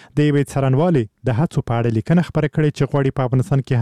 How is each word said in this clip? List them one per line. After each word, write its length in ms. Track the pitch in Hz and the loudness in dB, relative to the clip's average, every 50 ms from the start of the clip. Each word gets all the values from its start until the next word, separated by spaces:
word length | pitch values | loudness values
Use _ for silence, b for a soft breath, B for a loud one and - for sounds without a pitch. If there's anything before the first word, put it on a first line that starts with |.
| B B - 147 | B B -2 0
د 80 | 147 151 | 2 2
یوې 140 | 143 143 135 - - | 2 2 0 -2 -2
څارنوالې 500 | 143 135 135 131 135 165 185 170 135 110 - - _ - 127 | -2 0 2 2 2 2 2 2 0 0 -2 -6 _ -4 -2
د 80 | 120 104 | 0 0
هڅو 240 | 165 - - 147 - - | -2 -2 -2 -4 -4 -2
په 80 | 117 117 | -2 -2
اړه 180 | 120 120 113 110 | 0 0 -2 -2
لیکنه 260 | - - 165 180 165 - | 0 0 2 0 0 0
خپره 200 | - 156 151 147 - | -2 -2 -2 -2 -2
کړې 140 | 160 151 147 - - | -2 -2 -2 0 -2
چې 120 | 143 - - | -2 -2 0
غواړي 180 | 143 135 135 - - | 0 -2 0 -2 -2
په 80 | 127 123 | -2 0
افغانستان 360 | 123 131 123 - 139 135 123 - | 0 -2 0 0 -2 -2 -2 0
کې 80 | 131 120 | 0 2